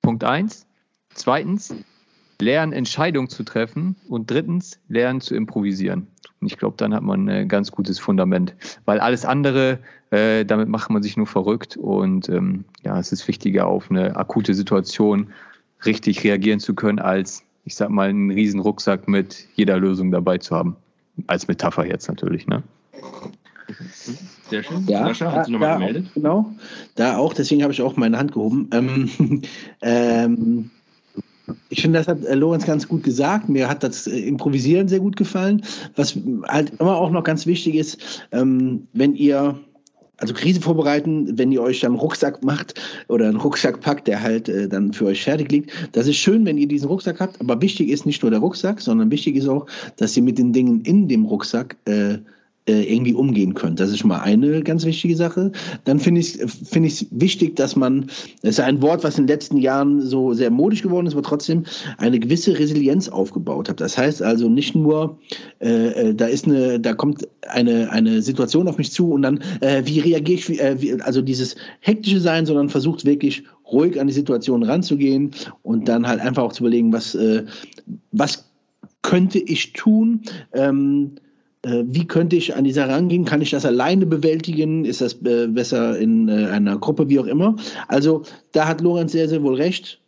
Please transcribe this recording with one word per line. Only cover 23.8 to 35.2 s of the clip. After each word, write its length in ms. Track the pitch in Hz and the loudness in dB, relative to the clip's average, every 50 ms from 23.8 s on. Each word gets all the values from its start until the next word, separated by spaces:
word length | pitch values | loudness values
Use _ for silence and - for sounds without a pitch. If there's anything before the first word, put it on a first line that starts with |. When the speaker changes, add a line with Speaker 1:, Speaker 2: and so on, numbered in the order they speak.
| - 185 - - - - 120 143 190 180 - _ _ - | -18 -20 -20 -18 -14 -14 -14 -14 -14 -20 -20 _ _ -8
Speaker 2:
Sehr 140 | 107 104 - | -8 -8 -6
schön. 200 | - 165 180 190 | -6 -6 -6 -2
Speaker 3:
Ja, 200 | 190 101 104 120 | -2 -2 -2 -2
Speaker 2:
Sascha, 240 | 160 233 - 165 170 - | -2 -4 -4 -4 -4 -2
hast 140 | 156 160 - | -2 -2 -2
du 20 | 117 | -2
Speaker 3:
da, 40 | |
Speaker 2:
noch 20 | 110 | 0
mal 80 | 151 | 0
Speaker 3:
da 60 | 151 165 - | 0 0 0
Speaker 2:
gemeldet? 260 | 185 190 - 156 185 - | -2 -4 -4 -6 -8 -8
Speaker 3:
auch, 40 | - | -8
genau. 380 | 151 151 147 165 208 214 - - - - - - - - - _ | -4 -2 0 0 0 0 -2 -6 -16 -18 -18 -18 -18 -20 -12 _
Da 220 | - 117 113 - | -2 0 0 0
auch, 160 | 107 135 156 - | 0 0 0 0
deswegen 300 | - 135 - 151 147 143 | -2 -2 2 2 2 2
habe 100 | 143 139 | 2 0
ich 80 | - | -2
auch 160 | 123 131 - | -2 -2 0
meine 200 | - 120 113 117 | 0 0 0 2
Hand 140 | 120 139 143 | 0 -2 -4
gehoben. 380 | - 113 107 110 113 139 - - | -2 -2 -2 0 0 0 -2 0
Ähm, 720 | - 117 127 127 131 135 135 135 - - 151 - - 143 - - - - | 0 0 0 0 0 -2 -2 -2 0 0 2 2 2 -2 -4 -10 -16 -18
<laughs> 200 | - - - _ | -20 -20 -16 _
ähm, 880 | - 117 117 120 120 120 117 117 117 117 120 113 113 113 120 120 110 117 _ _ _ _ _ _ _ _ _ - - _ _ _ _ - - - _ _ | -2 0 2 2 2 2 2 2 2 2 2 2 2 0 0 0 -2 -8 _ _ _ _ _ _ _ _ _ -16 -16 _ _ _ _ -14 -14 -14 _ _
ich 120 | 143 - | -6 -2
finde, 180 | - 165 160 165 | 0 2 2 2
das 80 | 160 | 2
hat, 160 | 170 175 151 - | 0 -2 -4 -2
äh, 120 | - 135 | -2 0
Lorenz 300 | 139 151 160 170 160 - | 2 2 2 0 0 0
ganz 220 | 165 202 196 - | 0 -2 -2 -2
gut 160 | - 165 156 - | -2 -4 -2 -2
gesagt. 460 | 139 120 123 139 156 196 214 214 - | -2 0 0 0 0 0 -2 -2 0
Mir 180 | 139 135 131 123 | 0 0 0 0
hat 140 | 143 143 - | -2 -2 -4
das, 240 | 127 - - - | -6 -6 -6 -8
äh, 100 | - - 127 | -6 -6 -4
Improvisieren 680 | 98 113 143 135 - 147 139 135 123 135 170 185 196 | -4 -4 -4 -2 -2 -2 -2 0 2 2 2 2 2
sehr 120 | 185 185 190 | 2 0 0
gut 180 | 185 202 190 | 0 -2 0
gefallen. 460 | - | -2